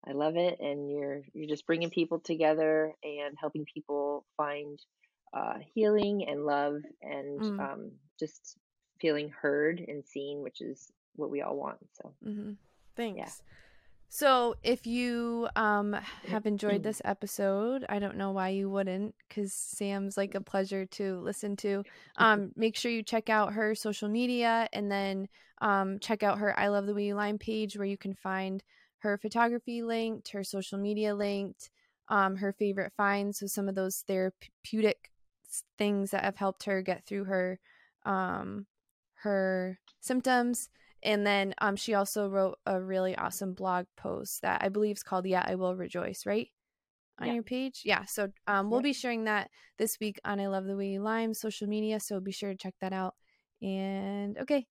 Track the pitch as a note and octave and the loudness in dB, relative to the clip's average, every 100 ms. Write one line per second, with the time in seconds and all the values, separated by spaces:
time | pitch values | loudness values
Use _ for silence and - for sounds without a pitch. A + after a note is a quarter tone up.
0 | - C#3 D3+ E3 F3 F3 C#3+ C#3+ C#3+ C#3+ | -6 -2 0 2 2 0 -4 -4 -4 -4
1 | C#3 C#3 C3+ - D3+ D3+ - E3 E3+ F3 | -4 -6 -10 -12 -6 -6 0 0 0 0
2 | E3 E3 - E3 D#3 D#3 D#3 D#3 D#3 D3+ | 0 -2 -2 2 4 4 4 4 2 -4
3 | D3+ D3 D3 D3 D3+ D3+ D3 - D3+ C#3+ | -10 -6 -8 -6 -6 -6 -8 -10 -6 -2
4 | C#3+ C#3+ - - D3 D3 D3 D3 _ _ | -2 -4 -8 -4 -4 -4 -8 -14 _ _
5 | _ _ _ - A1+ - - - G#3+ G#3+ | _ _ _ -6 -4 -6 -6 2 4 6
6 | G3+ G3+ F3+ C#3+ D3 C#3+ D3 D3 D3 - | 4 0 0 -2 2 2 2 -2 -8 -16
7 | C#3 C#3+ C#3 C#3+ G#3+ G3+ C#3 C3+ - - | -10 -8 -6 -4 -4 -2 -4 -6 -12 -16
8 | _ _ D#3 - - - _ _ _ _ | _ _ -8 -8 -20 -20 _ _ _ _
9 | E3 D3 D3+ - D3 C#3+ D3+ F3 F3 D3 | 0 0 -2 -2 2 4 4 2 -6 -10
10 | C#3 C#3+ C#3 D3 C3+ - A#2 C3+ - _ | -8 -8 -6 -6 -8 -10 -10 -10 -14 _
11 | _ - D3+ C#3+ - C#3+ C#3+ - - _ | _ -8 -4 -2 -2 -4 -4 -8 -16 _
12 | - - A3 G#3 G#3 G3+ _ _ - - | -18 -12 -10 -8 -8 -12 _ _ -20 -8
13 | A#3 F#3+ - - - - - - - - | -6 -6 -10 -12 -20 -20 -20 -20 -20 -20
14 | - - C#4+ B3+ A#3+ - - B3 A3+ A#3+ | -14 2 6 6 6 0 0 0 0 0
15 | B3 A#3 A#3 A#3 A#3 - G#3+ G#3 G#3 G#3 | 2 0 0 0 -2 2 4 4 2 -2
16 | G#3 - - G#3 G#3+ G#3 G#3 G3+ G#3 G#3+ | -6 -12 -2 0 0 0 2 2 0 -2
17 | - G3+ G3+ - G3 G3 A3 C4+ B3+ G3+ | -2 -2 -4 0 2 2 0 -2 -2 -2
18 | G3+ G3 G3 G3 F#3 G3 G3 G3 F#3+ F#3 | -2 -2 -2 0 0 0 0 0 0 0
19 | G#3+ - _ - G3+ - - - G3+ G3 | -4 -8 _ -4 -4 -4 -8 -4 -2 -2
20 | G3 G3 G3 G3 G3 G3 F#3+ G3 F#3+ - | -4 -2 -2 -2 -2 0 0 -2 -4 -4
21 | G3 F#3 F3 G#3 G#3 G3+ G#3 G3 G3+ - | -4 -2 -4 -4 -4 -2 0 -2 -2 -12
22 | - - A3+ G#3 F#3+ - A3+ G#3+ B3 A#3 | -20 4 6 6 2 2 2 2 0 0
23 | G#3+ A#3 A3 A3 G3+ G#3 G#3+ A3 G#3+ G3+ | 0 0 4 4 4 2 0 0 -2 -2
24 | G#3 A3 B3 B3 A#3 A3+ A3+ - G3+ G3+ | 0 0 2 2 4 4 2 -2 0 0
25 | G3 F#3+ G3 - - - G#3+ G3 F#3+ G3 | 0 -2 -6 -10 -20 -2 2 4 2 -2
26 | - A3 G#3 G3+ G#3 - G3+ G3+ G3+ G#3 | 0 2 4 4 2 4 4 2 2 0
27 | G3+ G3+ G#3 G#3 - A3 G#3+ G#3 G3 G3 | 0 0 0 -2 -2 -2 -2 -2 -4 -2
28 | G3 F#3+ F#3+ F#3+ F#3+ F#3+ - _ _ _ | -6 -6 -4 -2 -2 -4 -8 _ _ _
29 | G#3+ G3+ G#3+ A#3 A#3 A#3 - A#3 A#3 A3+ | -2 -2 0 4 4 2 -4 -4 -2 0
30 | A3+ A3 - G3+ F#3+ G3 F#3+ G3 G3+ G#3 | -2 -4 -6 -6 -4 -4 -4 -4 -2 0
31 | G#3+ G3+ G3+ G3+ G3 - - _ _ _ | 0 2 0 0 -4 -8 -20 _ _ _
32 | - G#3 F#3+ F#3+ G3 G3 G3+ G3 F#3+ - | 0 4 4 2 -2 0 0 2 -2 2
33 | G3+ G3+ G3+ G3+ G3+ - G3 F#3+ F#3+ F#3+ | 2 2 0 -4 -4 -2 -2 0 0 -2
34 | - F#3+ F#3 - - _ - A3 G#3+ - | 0 2 2 -2 -20 _ -4 4 4 4
35 | - _ _ _ - - - _ G#3 G3+ | -6 _ _ _ -10 -10 -10 _ 2 2
36 | G3 G3 G3 G3 G3 F#3+ - F#3+ F#3 F3+ | 2 2 0 0 -2 -2 0 0 0 -2
37 | - G3 F#3+ F#3+ F#3 F#3 _ _ _ _ | -2 -4 0 0 0 -2 _ _ _ _
38 | - F#3+ F#3 F3+ F#3+ G3+ G3+ _ _ _ | -2 0 0 -2 -4 -8 -12 _ _ _
39 | _ _ G#3+ G3+ F#3+ F#3 F#3 F#3 _ _ | _ _ 0 2 2 2 -2 -6 _ _
40 | - B3+ B3+ B3+ A#3+ A#3+ - _ _ - | -2 0 4 4 4 0 -4 _ _ -6
41 | A3 G#3 G#3 G3+ G3 - G#3+ G3 - G#3 | 0 2 4 4 2 0 0 0 2 2
42 | G3 - G3+ G3 F#3+ - - F#3+ F#3+ F#3 | 2 0 0 2 2 0 -2 0 0 0
43 | F#3 - F3 F#3 G3 F#3 F#3+ F3+ F3+ - | 0 0 -2 -2 -6 -2 0 0 -2 -8
44 | G3 F#3 G#3 - G3 - G3 G3+ G#3+ G#3 | -6 -6 -6 -4 0 2 2 2 0 0
45 | - F#3+ F#3 F3+ - F#3 F#3 F#3 F3+ F3 | -2 -2 2 2 2 0 -2 -2 -4 -4
46 | F3 F#3+ G3+ G#3 A#3+ _ _ _ _ _ | -4 -6 -2 -2 -2 _ _ _ _ _
47 | _ - A#3+ A#3+ G#3+ B3+ C4 - - G3+ | _ -8 -4 -4 -2 -4 -4 -6 0 0
48 | F#3+ - G3 - - G3+ G3+ A#3 C4+ C4+ | 0 -4 -4 -4 0 0 2 2 2 0
49 | B3+ A#3 A3 G#3 - _ - _ A3 - | -2 -2 0 0 -2 _ -20 _ -2 0
50 | G#3+ G3 - G3+ G3 G3 F#3+ G3 G3 G3 | -4 -4 -4 -2 0 -2 -2 -2 -2 -2
51 | G#3 A3 A3+ A3 A3 G3+ G#3 G#3+ G#3+ G#3+ | 0 0 0 -2 -4 -4 -2 0 0 -2
52 | - G3+ F#3+ F#3+ G3+ F#3+ F#3+ - F#3+ F#3+ | -2 -4 -4 -6 -6 -6 -8 -6 -6 -2
53 | F#3 - _ _ _ _ F#3+ F#3+ F#3+ G3 | -4 -6 _ _ _ _ -4 -2 -2 -2
54 | G3 G3+ G3+ G#3 C4 D4 A#3+ | -4 -4 -4 -6 0 0 0